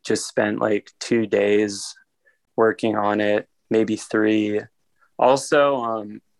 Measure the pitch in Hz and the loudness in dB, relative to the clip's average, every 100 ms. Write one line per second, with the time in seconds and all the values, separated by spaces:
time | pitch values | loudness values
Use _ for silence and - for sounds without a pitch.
0 | - 110 - - 107 110 110 104 - - | -4 -4 -2 -2 -2 0 -2 -2 -6 -12
1 | - 117 107 104 101 104 107 98 - - | -2 -2 0 0 2 2 0 -4 -12 -16
2 | _ _ _ _ _ - 113 107 113 107 | _ _ _ _ _ 0 0 0 -2 0
3 | 104 104 104 107 - _ - 110 110 110 | 0 0 0 0 -4 _ -2 0 0 -4
4 | - 110 107 107 107 104 117 _ _ _ | -2 0 2 2 0 -4 -6 _ _ _
5 | _ - 123 139 - 147 143 135 117 110 | _ 0 2 2 2 2 2 0 -4 -6
6 | 104 107 _ _ | -8 -16 _ _